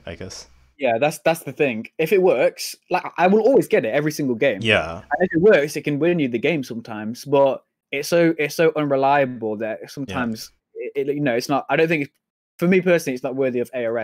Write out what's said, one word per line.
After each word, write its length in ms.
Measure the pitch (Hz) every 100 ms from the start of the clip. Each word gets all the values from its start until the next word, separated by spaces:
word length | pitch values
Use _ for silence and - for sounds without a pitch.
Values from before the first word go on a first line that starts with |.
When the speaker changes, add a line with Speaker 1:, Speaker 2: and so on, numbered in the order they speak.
| -
Speaker 1:
I 100 | 87
guess. 320 | 95 - - _ _ -
Speaker 2:
Yeah, 140 | 131 113
that's, 160 | 147 165 165
that's 180 | 165 -
the 60 | 131
thing. 160 | 143 110 - - 160
If 60 | 202
it 40 |
works, 540 | 185 120 165 - - - - 180
like, 100 | 147 -
I 20 | 180
will 120 | 214 214
always 180 | 262 151 208
get 100 | 120
it 60 | 135
every 120 | 151 151
single 160 | 143 113
game. 240 | 135 98
Speaker 1:
Yeah. 400 | 113 104 82 85 -
Speaker 2:
And 80 | - 180
if 40 | 160
it 40 | 196
works, 200 | 180 151 151
it 60 | 147
can 100 | 143
win 160 | 165 175
you 80 | 135 120
the 60 | 113
game 120 | 165 127
sometimes, 520 | 117 110 107 107 120 139 139
but 260 | 139 123 _ _ - 139
it's 140 | 143 170
so, 40 | 170 160
it's 120 | 143 -
so 60 | 160 156
unreliable 800 | 147 135 135 143 131 127 110 107 110
that 140 | 107
Speaker 1:
Yeah. 60 | 113
Speaker 2:
sometimes 640 | - 135 135 120 110 - _ _ -
it, 160 | 120 143 139
it, 60 | 143
you 60 | 147
know, 80 | 117
it's 100 | -
not, 120 | 139 -
I 40 | 143
don't 100 | 165
think, 120 | 165 139
it's, 80 | _ _ _ _ -
for 80 | 175
me 140 | 190
personally, 340 | 180 170 151 127
it's 80 | 139
not 80 | 131
worthy 180 | 131 120 120
of 40 |
A 80 | 127 113
R 120 | 117